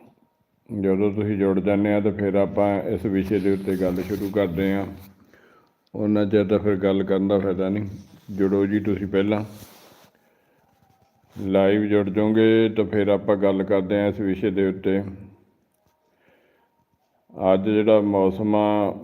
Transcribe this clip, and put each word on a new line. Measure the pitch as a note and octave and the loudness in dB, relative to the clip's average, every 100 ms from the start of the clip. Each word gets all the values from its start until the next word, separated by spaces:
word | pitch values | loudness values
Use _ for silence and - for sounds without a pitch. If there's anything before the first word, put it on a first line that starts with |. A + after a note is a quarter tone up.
| - _ _ _ _ _ - A2 | -20 _ _ _ _ _ -12 -4
ਜਦੋਂ | F#2+ F#2+ G#2 | 0 0 0
ਤੁਸੀਂ | G2+ G#2 G#2 | -2 -2 0
ਜੁੜ | G2 F#2+ | 0 0
ਜਾਂਦੇ | F#2 G2+ G#2 | 0 0 2
ਆ | G#2 | 0
ਤਾਂ | G#2 | 0
ਫਿਰ | G2+ G2+ | -2 -2
ਆਪਾਂ | G2 G2 G2 G2+ G2+ | 0 0 0 0 0
ਇਸ | D#2 G2 | -4 -4
ਵਿਸ਼ੇ | G#2+ G2 F#2+ G#2 | -2 -2 0 0
ਦੇ | G2 | 0
ਉੱਤੇ | G2 G2 F#2 | -2 -2 -2
ਗੱਲ | F#2 F2+ | -2 -2
ਸ਼ੁਰੂ | F2+ G2+ G2+ | -4 -6 -4
ਕਰਦੇ | G2+ G2 E2+ G2 | -2 -2 -2 -2
ਹਾਂ। | G2 G2 - - _ _ _ _ _ _ _ _ | -2 -6 -12 -20 _ _ _ _ _ _ _ _
ਉਹਨਾਂ | - G#2+ G#2+ G2+ | -6 0 0 2
ਚਿਰ | G#2 G2 | 2 2
ਤਾਂ | G#2 | 0
ਫਿਰ | G#2 F#2+ | 0 0
ਗੱਲ | G2 G2 | 0 0
ਕਰਨ | F#2+ F#2+ G2 | 0 0 2
ਦਾ | G2+ | 0
ਫਾਇਦਾ | G2 F2+ F#2+ | 0 -2 -2
ਨਹੀਂ। | G#2 G2+ G2 - - - | -2 -6 -12 -18 -20 -10
ਜੁੜੋ | G2 F#2+ G2+ G2 | -2 0 2 2
ਜੀ | G#2 | 0
ਤੁਸੀਂ | G2+ G2 G2 | -2 -4 -2
ਪਹਿਲਾਂ, | G2 G2+ G#2+ G#2+ - - - - - _ _ _ _ _ _ _ _ _ _ _ _ _ - | -2 0 -2 -4 -14 -20 -20 -20 -20 _ _ _ _ _ _ _ _ _ _ _ _ _ -10
ਲਾਈਵ | G2 F#2+ G2 G#2 | 0 2 4 2
ਜੁੜ | G#2 G#2 G2 | 2 0 0
ਜਾਓਗੇ | F#2+ G#2+ A2 A2+ A2+ A2+ A2 | 0 0 4 4 4 2 0
ਤਾਂ | |
ਫਿਰ | F#2+ G#2 G2+ | -2 0 2
ਆਪਾਂ | G2 G2+ G2+ | 0 0 0
ਗੱਲ | G2 F#2+ | 2 0
ਕਰਦੇ | F#2+ G2+ F#2 G2+ | 0 0 0 0
ਹਾਂ | G2+ | 0
ਇਸ | G2 | -2
ਵਿਸ਼ੇ | G2 F#2+ G#2 | -4 -2 -2
ਦੇ | F#2+ F#2+ | 0 -2
ਉੱਤੇ। | F#2+ G2 G2 G2+ - - - _ _ _ _ _ _ _ _ _ _ _ _ _ _ _ _ _ _ _ - F#2 | -2 -2 -2 -4 -12 -18 -20 _ _ _ _ _ _ _ _ _ _ _ _ _ _ _ _ _ _ _ -4 2
ਅੱਜ | G2 | 2
ਜਿਹੜਾ | G#2 G#2+ G#2+ G#2+ | 2 2 4 4
ਮੌਸਮ | G#2 G2 F#2+ F#2+ G#2+ G#2 | 4 2 2 0 0 2
ਆ, | G#2 G#2 G2+ G2 | 2 0 -2 -4